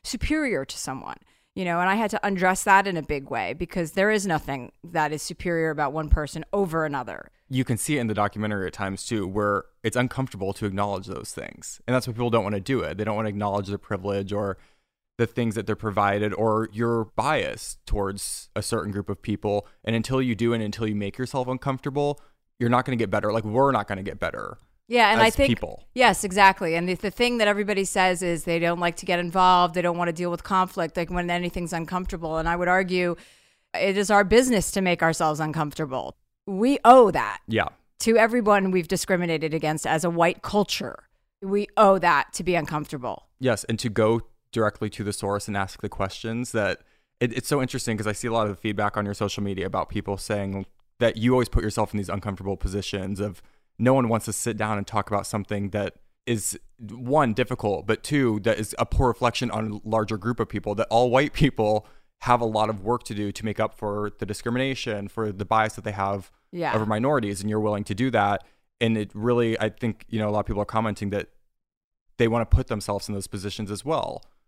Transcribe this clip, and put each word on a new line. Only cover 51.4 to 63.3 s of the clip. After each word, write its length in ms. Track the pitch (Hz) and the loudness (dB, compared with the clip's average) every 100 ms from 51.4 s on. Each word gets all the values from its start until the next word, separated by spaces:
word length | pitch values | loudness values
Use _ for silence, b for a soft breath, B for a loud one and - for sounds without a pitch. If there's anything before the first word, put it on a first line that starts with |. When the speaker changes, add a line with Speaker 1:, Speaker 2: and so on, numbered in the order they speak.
| 117 | 4
Speaker 2:
put 160 | 117 | 0
yourself 300 | 107 113 104 | 0 -2 -2
in 20 | 107 | -2
these 140 | 90 | -4
uncomfortable 480 | 98 104 92 98 95 | -6 -6 -6 -6 -4
positions 640 | 98 98 - 101 95 98 | -4 -4 -4 -6 -4 -4
of 200 | 104 92 - _ _ - | -4 -6 -18 _ _ 0
no 160 | 120 | 4
one 160 | 135 117 | 4 4
wants 160 | 113 110 | 0 -2
to 60 | |
sit 240 | 107 120 107 | -4 -4 -2
down 180 | 107 104 | -2 -4
and 100 | 98 | -2
talk 240 | 107 - | -4 -2
about 160 | 101 95 | -2 -2
something 440 | 107 95 104 101 | -6 -4 -4 -2
that 240 | 104 95 - _ _ - | -2 -4 -6 _ _ -2
is, 340 | 113 - - - _ | -2 -2 -8 -14 _
one, 540 | 107 120 120 151 131 | -14 -8 2 4 4
difficult, 540 | 107 123 127 107 90 98 | 2 0 0 -2 -2 -2
but 160 | 107 | -2
two, 360 | - 143 123 107 | 0 2 2 2
that 180 | 110 107 | 0 0
is 180 | 107 - | -2 -4
a 60 | |
poor 240 | 113 - 127 | 0 2 2
reflection 420 | 110 123 - 123 | 2 0 0 -2
on 300 | 110 110 104 | -2 -4 -8
a 60 | 110 | -2
larger 300 | 110 107 110 | 0 0 -2
group 200 | 107 120 | -2 -2
of 120 | 107 | -4
people, 240 | 104 104 | -4 -4
that 140 | 101 107 | -2 2
all 200 | 113 123 | 4 4
white 220 | 127 147 | 4 2
people 540 | - 143 - 107 107 b b b _ | 2 2 4 2 2 b b b _
have 200 | - 123 | 2 2
a 60 | 117 | 2
lot 240 | 107 107 | 0 0
of 100 | 104 | -2
work 200 | 101 120 | -2 -2
to 120 | - | -4
do 160 | 104 101 | -6 -6